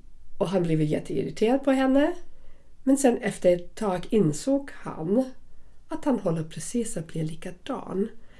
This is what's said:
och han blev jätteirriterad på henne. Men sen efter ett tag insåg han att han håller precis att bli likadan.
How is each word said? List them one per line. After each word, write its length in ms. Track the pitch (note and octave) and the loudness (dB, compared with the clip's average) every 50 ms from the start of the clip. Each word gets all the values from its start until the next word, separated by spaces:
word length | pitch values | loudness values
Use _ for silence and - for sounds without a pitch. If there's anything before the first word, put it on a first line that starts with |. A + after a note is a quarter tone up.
| - - - - - - - - | -12 -16 -14 -12 -8 -6 -2 -2
och 100 | F#3 E3 | 0 2
han 140 | F#3+ F#3+ E3+ | 2 2 2
blev 200 | E3 D#3+ D#3 D#3 | 4 2 2 2
jätteirriterad 800 | D3+ - - - - - - - - D#3 - G#3+ A3 B3+ C#4 C4+ | 2 0 -2 -2 -4 -4 -2 -2 -4 0 2 2 4 4 4 4
på 60 | C#4 | 2
henne. 420 | C4+ C4 C4+ C4+ C4 C#4 D4 E4 F4 - - - - - - - - - - - - - - | 2 4 4 4 6 6 4 4 2 -2 -6 -8 -8 -8 -10 -12 -12 -12 -14 -18 -18 -2 2
Men 140 | C4 C4+ | 2 4
sen 200 | C4+ - B3+ A#3 - | 6 6 4 4 4
efter 380 | - G#3 G3+ - - F3+ F3+ | 0 -4 -4 2 4 4 4
ett 180 | F3+ - - - | 4 0 -6 -6
tag 320 | - A3 G#3 F3+ F3+ - - | -4 -2 -2 0 -2 -2 2
insåg 600 | - A3 F3+ D3+ D3 - - C4+ C#4 C#4 C#4 - - | 4 4 6 4 2 0 0 2 2 2 0 -4 -10
han 500 | - - - - - D#3+ E3 G3+ B3+ C4 B3+ - - - - - - - - - - - - | -10 -10 -10 -8 -6 -2 2 2 2 2 0 -4 -12 -12 -12 -12 -12 -12 -12 -14 -16 -10 -8
att 160 | D#4+ D#4 - | -8 -4 0
han 140 | D4+ B3+ G#3 | 0 0 0
håller 240 | G3+ F#3 D#3+ E3 D#3 | 0 0 0 0 -2
precis 540 | D#3+ - E3 - - - A#3+ A#3 A3+ - | -6 -8 -10 -8 -4 -2 -2 -2 -2 -4
att 100 | F3+ D#3 | -6 -6
bli 160 | - - D#3+ D#3 | -6 -4 -4 -4
likadan. 840 | D#3 D#3+ D#3 - F#3 E3+ - - - C4+ G#3 - - - F#3+ G3+ A3+ - - - - - | -4 -4 -6 -8 -10 -10 -10 -8 -8 -8 -8 -6 -4 -2 -2 -2 -2 -4 -8 -14 -14 -16